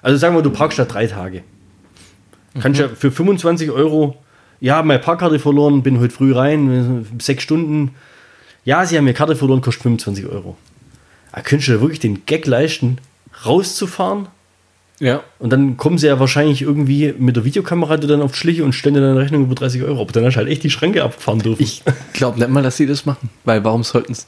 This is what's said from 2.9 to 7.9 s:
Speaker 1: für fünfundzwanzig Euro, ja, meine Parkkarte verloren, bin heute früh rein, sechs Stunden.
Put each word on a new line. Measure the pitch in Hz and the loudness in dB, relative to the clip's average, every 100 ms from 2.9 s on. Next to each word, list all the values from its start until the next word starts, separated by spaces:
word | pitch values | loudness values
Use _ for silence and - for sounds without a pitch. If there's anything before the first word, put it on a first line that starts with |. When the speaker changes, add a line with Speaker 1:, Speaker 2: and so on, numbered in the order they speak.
Speaker 1:
für | 113 139 | -2 -2
fünfundzwanzig | 131 175 190 170 170 156 | 0 0 2 0 0 0
Euro, | 123 156 156 151 131 _ _ _ _ | 0 2 2 0 -2 _ _ _ _
ja, | 127 151 | 0 2
meine | 156 131 | 2 2
Parkkarte | 165 170 175 151 | 0 0 0 0
verloren, | 147 143 147 143 | 2 4 4 4
bin | 131 127 | 2 2
heute | 123 | 0
früh | - 135 | 2 2
rein, | 127 135 151 139 127 123 127 104 113 | 4 2 2 2 2 0 -2 -6 -8
sechs | - 131 | -4 -4
Stunden. | - 156 160 151 139 | -2 -2 0 -2 -2